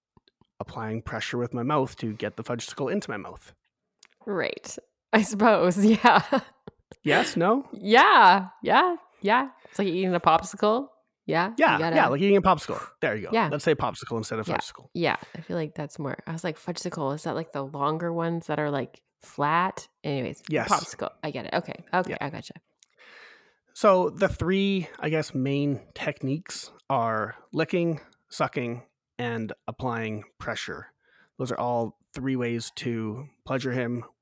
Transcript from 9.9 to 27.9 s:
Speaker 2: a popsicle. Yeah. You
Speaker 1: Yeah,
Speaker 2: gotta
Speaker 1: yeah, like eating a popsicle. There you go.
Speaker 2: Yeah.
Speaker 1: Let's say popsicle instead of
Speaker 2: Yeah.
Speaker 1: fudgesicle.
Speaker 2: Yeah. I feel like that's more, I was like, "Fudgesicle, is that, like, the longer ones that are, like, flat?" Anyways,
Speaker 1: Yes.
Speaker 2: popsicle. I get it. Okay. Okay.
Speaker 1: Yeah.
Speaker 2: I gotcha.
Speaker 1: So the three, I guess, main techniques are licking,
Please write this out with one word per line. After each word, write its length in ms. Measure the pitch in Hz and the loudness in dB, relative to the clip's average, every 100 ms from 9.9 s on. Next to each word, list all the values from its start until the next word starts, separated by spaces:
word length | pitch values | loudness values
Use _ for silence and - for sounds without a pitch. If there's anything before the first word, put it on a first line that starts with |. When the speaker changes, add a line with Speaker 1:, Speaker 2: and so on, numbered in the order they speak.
| 170 185 175 | 0 0 2
Speaker 2:
a 40 | |
popsicle. 680 | 170 165 - - 208 226 277 _ _ _ - | 4 2 2 0 2 2 -2 _ _ _ -4
Yeah. 240 | 156 185 | -2 0
You 40 | 233 | 2
Speaker 1:
Yeah, 200 | 320 - | 2 4
Speaker 2:
gotta 160 | 165 165 | 2 4
Speaker 1:
yeah, 120 | 135 | 4
like 140 | 139 | 4
eating 160 | 196 196 | 4 4
a 40 | |
popsicle. 400 | 190 165 - - - - | 6 2 0 -8 -8 -6
There 140 | 143 107 | -4 -4
you 80 | |
go. 60 | 95 | -2
Speaker 2:
Yeah. 160 | 226 185 | -2 0
Speaker 1:
Let's 120 | 143 | 0
say 120 | 170 147 | 0 0
popsicle 420 | 120 107 - 113 | -2 -6 -6 -6
instead 220 | 107 113 | -4 -6
of 80 | 110 | -4
Speaker 2:
Yeah. 100 | - | -4
Speaker 1:
fudgesicle. 320 | - - - | -6 -12 -12
Speaker 2:
Yeah. 220 | - 160 - - - | -4 -2 -2 -6 -16
I 60 | |
feel 140 | 156 175 | -8 -6
like 160 | 156 - | -6 -8
that's 220 | 147 - | -12 -8
more, 180 | 139 - - | -8 -8 -10
I 40 | |
was 100 | 160 | -8
like, 140 | 175 156 | -8 -8
"Fudgesicle, 560 | - 170 180 170 139 151 | -10 -8 -8 -6 -4 -4
is 80 | |
that, 100 | 170 131 | -6 -6
like, 160 | 160 | -6
the 100 | 143 | -8
longer 480 | 135 147 139 160 170 | -8 -4 -2 -2 -4
ones 340 | 170 165 170 165 | -4 -2 -4 -4
that 120 | 151 | -4
are, 100 | 151 | -2
like, 320 | 143 127 - _ _ | -2 -6 -10 _ _
flat?" 680 | - - 147 165 190 - - _ | -14 -4 0 0 0 -4 -14 _
Anyways, 400 | 151 139 110 - - | -6 -4 -6 -8 -4
Speaker 1:
Yes. 200 | 151 110 | -4 0
Speaker 2:
popsicle. 400 | 175 160 - - - | -2 -2 -10 -10 -10
I 80 | 156 | -10
get 140 | 131 - | -10 -6
it. 80 | |
Okay. 300 | - - - - | -6 -6 -10 -6
Okay. 180 | 180 180 | -4 -2
Speaker 1:
Yeah. 60 | - | -6
Speaker 2:
I 80 | 147 | -8
gotcha. 240 | 160 - - _ _ _ _ - - - - _ _ _ | -10 -14 -20 _ _ _ _ -20 -20 -20 -20 _ _ _
Speaker 1:
So 360 | - 214 185 180 | 2 4 6 4
the 200 | - 196 | 2 0
three, 580 | - 165 196 196 196 160 - | 0 0 2 2 0 -4 -6
I 100 | 156 | -2
guess, 240 | 156 151 | -2 -2
main 480 | 135 131 139 143 139 - - | -2 -2 0 0 -2 -6 -10
techniques 760 | - - 131 147 - - - - - | -8 -6 -4 -4 -6 -12 -12 -12 -4
are 460 | 135 113 110 104 - _ | 0 0 0 -4 -8 _
licking, 480 | 147 160 180 170 | -4 -2 0 0